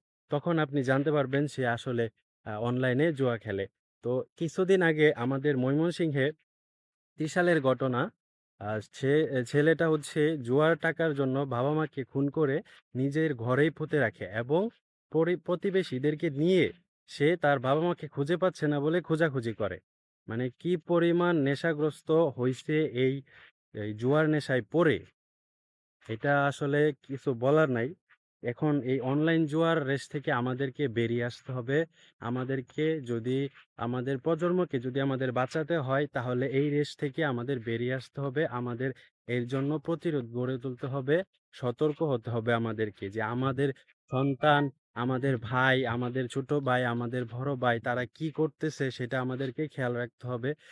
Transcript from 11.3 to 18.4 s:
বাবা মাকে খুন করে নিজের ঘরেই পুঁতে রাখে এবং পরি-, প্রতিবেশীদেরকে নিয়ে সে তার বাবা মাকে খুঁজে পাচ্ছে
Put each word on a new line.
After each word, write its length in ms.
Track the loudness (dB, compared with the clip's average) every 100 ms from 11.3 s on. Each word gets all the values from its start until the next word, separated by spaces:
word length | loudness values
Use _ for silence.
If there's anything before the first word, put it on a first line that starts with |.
| 0
বাবা 340 | -2 0 0
মাকে 320 | 0 -2 -6
খুন 240 | -6 -2 -2
করে 340 | 0 0 -2 -6 -16 _
নিজের 400 | -4 -2 0 -2
ঘরেই 360 | -2 0 2 2
পুঁতে 280 | 0 -2 0
রাখে 260 | 0 -2
এবং 440 | -8 -6 0 0 0 -6 _ _ _
পরি-, 280 | 0 0 0
প্রতিবেশীদেরকে 920 | -2 -2 0 0 0 -2 0 0 -2
নিয়ে 420 | 0 4 4 4 0 _ _ -14
সে 300 | 0 2 4
তার 220 | 2 2
বাবা 220 | 2 2
মাকে 280 | 2 -2 -6
খুঁজে 280 | -4 -2
পাচ্ছে 320 | 0